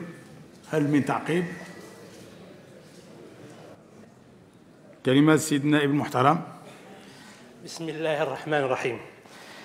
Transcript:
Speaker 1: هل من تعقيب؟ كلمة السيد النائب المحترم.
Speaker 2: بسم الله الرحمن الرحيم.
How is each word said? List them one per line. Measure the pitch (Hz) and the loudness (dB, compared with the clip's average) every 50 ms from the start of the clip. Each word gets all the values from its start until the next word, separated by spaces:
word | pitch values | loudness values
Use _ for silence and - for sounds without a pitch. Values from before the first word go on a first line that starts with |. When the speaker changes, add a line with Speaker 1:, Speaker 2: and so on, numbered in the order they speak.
| - - - - - - - - - - - - - - | -8 -12 -14 -16 -18 -20 -20 -20 -20 -20 -20 -20 -8 -4
Speaker 1:
هل | - 156 147 | 0 0 2
من | 143 147 143 131 | 4 4 2 2
تعقيب؟ | - 127 113 - - 156 180 175 170 - - - - - - - - - - - - - - - - - - - - - - - - - - - - - - - - - - - - - - - - - - - - - - - - - - - - - - - - - - - - - - - - - - - - - - - | 2 -2 -2 -2 -2 -2 -2 -2 -4 -8 -12 -14 -16 -16 -18 -18 -18 -18 -20 -20 -20 -20 -20 -20 -20 -20 -20 -20 -20 -20 -20 -20 -20 -20 -20 -20 -20 -20 -20 -20 -20 -20 -20 -20 -20 -20 -20 -20 -20 -20 -20 -20 -20 -20 -20 -20 -20 -20 -20 -20 -20 -20 -20 -20 -20 -20 -20 -20 -20 -20 -20 -20 -20 -20 -20 -20 -20 -20 -2 2
كلمة | 131 131 139 147 156 156 | 4 6 8 8 8 6
السيد | 151 151 - 151 139 139 | 6 4 0 -2 0 2
النائب | 147 147 151 147 139 | 4 4 4 4 2
المحترم. | 143 147 120 - - 123 127 143 160 170 - - - - - - - - - - - - - - - - - - - - - - - - - | 2 0 0 0 2 4 6 6 4 4 -2 -8 -16 -18 -20 -20 -20 -20 -20 -20 -20 -20 -20 -20 -20 -20 -20 -20 -20 -20 -20 -20 -20 -18 -16
Speaker 2:
بسم | 170 - - 165 160 | -14 -10 -8 -6 -6
الله | 156 156 160 156 151 143 156 | -4 -2 -2 0 0 0 0
الرحمن | 139 131 135 - 151 151 | -2 -4 -6 -2 0 0
الرحيم. | 147 139 127 131 - - 135 117 - - - - - - - - - - - - - - | 2 2 2 0 0 0 -2 -4 -6 -10 -14 -20 -20 -20 -20 -20 -20 -20 -20 -18 -18 -18